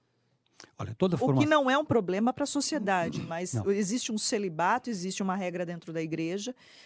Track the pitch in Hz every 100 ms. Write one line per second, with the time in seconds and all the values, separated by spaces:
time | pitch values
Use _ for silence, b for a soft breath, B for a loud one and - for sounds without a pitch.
0 | _ _ _ _ _ B B - - -
1 | 185 165 - 135 302 302 262 269 302 233
2 | 180 185 233 254 285 285 262 302 202 185
3 | 170 - - 165 180 120 190 202 196 240
4 | - 214 - 220 196 156 175 240 247 208
5 | 180 180 190 185 180 170 175 170 165 165
6 | 160 160 165 190 208 254 b b